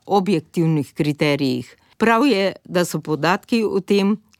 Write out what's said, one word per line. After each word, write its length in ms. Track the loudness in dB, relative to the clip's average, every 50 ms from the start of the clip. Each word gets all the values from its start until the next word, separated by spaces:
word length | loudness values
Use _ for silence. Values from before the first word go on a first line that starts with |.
| _
objektivnih 880 | 0 0 0 2 0 -2 -2 -4 _ -4 -2 0 0 0 0 -2 -4 -6
kriterijih. 840 | -4 -4 -2 -2 0 0 0 0 0 0 -2 -2 -4 -8 -12 -18 _ _ _ _
Prav 300 | -2 2 2 4 4 4
je, 260 | 2 2 2 0 -2 -4 -6 _
da 200 | -4 -2 -2 -2
so 140 | -2 -4 -6
podatki 640 | -4 -4 -4 -2 0 0 -2 -2 -2 -2 -2 0 0
o 160 | 0 -2 -4
tem, 360 | 0 0 2 2 2 2 0 -2 _ _ _